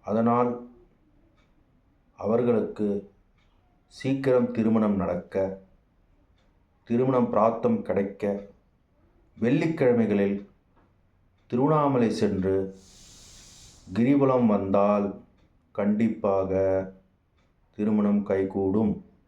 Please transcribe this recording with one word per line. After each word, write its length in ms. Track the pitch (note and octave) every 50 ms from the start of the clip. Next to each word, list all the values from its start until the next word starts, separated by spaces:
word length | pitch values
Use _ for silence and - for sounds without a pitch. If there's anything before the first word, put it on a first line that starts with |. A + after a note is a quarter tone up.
அதனால் 680 | _ G2 G2+ A2 A2+ A#2 A#2 A#2+ B2 B2 A#2+ - - - - - - _ _ _ _ _ _ _ _ _ _ _ _ _ _ _ _ _ _ _ _ _ _ _ _ _ _
அவர்களுக்கு 960 | _ F#2 G2+ A2 A#2+ B2 A#2+ A#2 G#2+ F#2+ - - - G#2+ G#2 G2+ G2 - - _ _ _ _ _ _ _ _ _ _ _ _ _ _ _
சீக்கிரம் 640 | _ _ - - C3 C3+ C3+ C3+ C3+ B2+ B2+ A#2+ A2+
திருமணம் 460 | - A2+ A2 A2+ A2 A2+ G#2+ G#2 G2+
நடக்க, 640 | F#2 F2+ E2+ F2 F2+ - - - G2 F#2+ F#2+ F#2+ - - _ _ _ _ _ _ _ _ _ _ _ _ _ _ _ _ _ _ _ _ _ _ _ _
திருமணம் 480 | _ A#2 A#2+ B2+ C3 C3 B2 A#2 A2 -
பிராப்தம் 500 | G#2+ G#2+ A2+ A2+ - - A#2+ A2+ G#2+ -
கிடைக்க, 640 | - - G2+ G2 G2 - - - G2+ G2+ G2+ G2+ - - _ _ _ _ _ _ _ _ _ _ _ _ _ _ _ _ -
வெள்ளிக்கிழமைகளில் 1040 | A2 A#2 C3+ D#3 E3 D#3+ D#3+ - C#3 B2 A#2+ A#2 A2+ G#2 G#2 G2+ G2+ G2 G2+ G2 - - _ _ _ _ _ _ _ _ _ _ _ _ _ _ _ _ _ _ _
திருவண்ணாமலை 640 | _ - A#2+ C3 D3 D#3 D#3 D3 C#3+ C3+ B2+ A#2 A2
சென்று 680 | G#2 - A2+ G2+ G2+ F#2+ F#2 F#2+ F#2+ F#2+ F#2+ F#2+ - - - - - - - - - - - - - - - - - - - - - - - - F#2
கிரிவலம் 540 | G2+ A#2 C3 C#3+ C#3+ C#3 C3+ C3 B2+ B2
வந்தால் 760 | A2 G#2 G2 F#2+ F#2+ G2 G2+ G2+ G2+ G#2 G#2 G2+ G2 F#2+ - - _ _ _ _ _ _ _ _ _ _
கண்டிப்பாக 1200 | - - G2+ G#2 G#2 A#2 A2 - - - G#2 G2 G2 F#2+ F#2 F#2 F#2+ F#2+ F#2+ F#2+ F#2+ F#2+ F#2+ - - _ _ _ _ _ _ _ _ _ _ _ _ _ _ _
திருமணம் 460 | - G#2 G#2 G#2+ G#2+ G#2 G#2 G2+ G2+ G2+
கைகூடும். 840 | - G2+ G2 F#2+ F#2+ - G2 G2 F#2+ F#2+ G#2+ A2 G#2 F#2+ - - - _ _ _